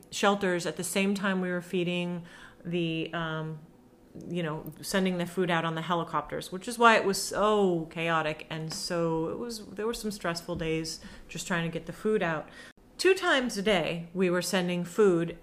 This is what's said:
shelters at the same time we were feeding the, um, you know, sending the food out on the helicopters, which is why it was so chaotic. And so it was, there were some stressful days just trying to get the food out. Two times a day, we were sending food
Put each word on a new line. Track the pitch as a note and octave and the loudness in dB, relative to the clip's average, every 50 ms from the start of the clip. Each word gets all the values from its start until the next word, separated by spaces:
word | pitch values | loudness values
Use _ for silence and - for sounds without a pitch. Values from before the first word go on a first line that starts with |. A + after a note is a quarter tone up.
| - - | -14 -12
shelters | - - A3 G3+ G3+ G3+ G3+ F#3 F3+ F3 F3 | -4 2 4 4 4 4 2 0 0 0 -2
at | E3 - | -4 -6
the | - F3 | -4 -6
same | - - G3+ G3 G3 G#3 | -2 0 0 2 2 0
time | F#3+ F#3+ G3 F#3+ F#3 | 0 0 0 0 0
we | F#3 F3+ | 0 -2
were | F3+ F3+ | -2 -4
feeding | F3 - - F#3 F3 F3 F3 F3 F3 F3 F3 E3+ E3+ - - - - - - - - | -4 -4 -2 0 0 0 0 -2 -2 -2 -4 -6 -8 -12 -18 -20 -20 -20 -20 -12 -8
the, | E3+ E3+ F3 E3+ E3 D#3+ D#3+ D#3+ D#3+ | -4 -2 0 0 0 0 -2 -4 -4
um, | - E3+ E3 D#3+ D#3+ D#3+ D#3 D#3 D#3+ D3+ - - - - - - - - - - - - - - | -4 -4 -4 -4 -4 -4 -6 -6 -8 -10 -14 -18 -20 -20 -20 -20 -20 -20 -20 -18 -16 -14 -10 -6
you | F3 F3 | -4 -4
know, | E3+ D#3 D3+ D#3 - D#3+ D3+ - | -2 -2 -4 -6 -8 -10 -12 -10
sending | - - - G3 F#3+ F#3+ F3+ F3 | -8 -2 0 2 2 2 0 0
the | E3+ | -4
food | F3 - F#3+ F3+ F3 | -2 0 0 2 2
out | F3 E3 E3 | 2 2 2
on | E3 E3 | 0 -2
the | D#3+ | -2
helicopters, | E3 D#3 F3+ E3+ D#3+ E3 - D3+ D3 - D3 D#3 D#3+ - | -2 0 0 0 0 0 -2 -2 -2 -2 -6 -8 -8 -8
which | F3+ F#3 - B3 | -10 -8 -8 -8
is | A#3 A3 | 0 6
why | A#3 A3+ - | 6 8 8
it | - - | 8 4
was | G3 G3 F#3+ | 2 0 0
so | - - - - G3 G#3+ G#3+ G#3 G3 F#3 F3 E3 D#3+ D#3+ | -2 -2 0 2 4 4 6 6 4 4 4 2 -2 -4
chaotic. | - E3+ E3 E3+ E3 D#3+ D3+ D3+ D#3 - - - | -4 -2 0 2 2 2 2 0 -4 -4 -8 -8
And | D#3+ D#3+ D#3+ D#3+ | -8 -6 -6 -6
so | - - - - F3+ E3+ E3+ E3 E3 D#3+ D#3+ E3 | -6 -6 -4 -2 0 0 2 2 0 0 -2 -2
it | - - | -4 -6
was, | A#3+ A#3+ A#3 G#3+ G3+ | -6 -8 -8 -10 -12
there | G3 G3 G3 G#3 | -12 -8 -4 -4
were | A3+ A#3 | -4 -4
some | - G#3 G#3+ | -4 -4 -6
stressful | G3+ - - F3 E3+ E3+ - - F3 | -6 -4 -4 -4 -4 -4 -6 -6 -6
days | E3 E3 D#3+ D#3+ D#3+ D#3+ D#3+ - - - - - - - - | -4 -2 0 0 -2 -2 -4 -8 -10 -12 -16 -18 -18 -16 -12
just | - E3 - | -10 -10 -4
trying | - F#3+ E3 E3 | -2 -2 0 0
to | E3 | -2
get | E3 E3 - | -4 -6 -8
the | - | -8
food | F3 - - G#3+ A3 G#3 | -12 -4 0 0 2 2
out. | F#3 E3 D#3+ D3+ - - - - - - - - - - - | 2 0 -2 -4 -6 -10 -16 -18 -20 -20 -20 -20 -20 -20 -10
Two | - - F4+ F#4+ | 2 4 4 4
times | F#4 F4 F4+ D4+ C4+ B3 A#3+ - G3+ | 6 4 4 4 4 2 0 -2 0
a | |
day, | F#3+ A3 G#3 F3 D3+ D3 E3 F3 E3+ E3+ - | 2 4 4 4 2 0 -2 -4 -6 -6 -2
we | F#3 F#3+ F3+ | 0 2 4
were | F3+ F3+ | 4 2
sending | F3 - - F#3 F3+ F3+ F3 F3 F3 | 0 2 0 2 2 2 0 -2 -2
food | F3 - - G#3+ G3 F3 E3 E3+ E3 E3+ - | -2 4 6 8 8 8 6 2 0 -4 -10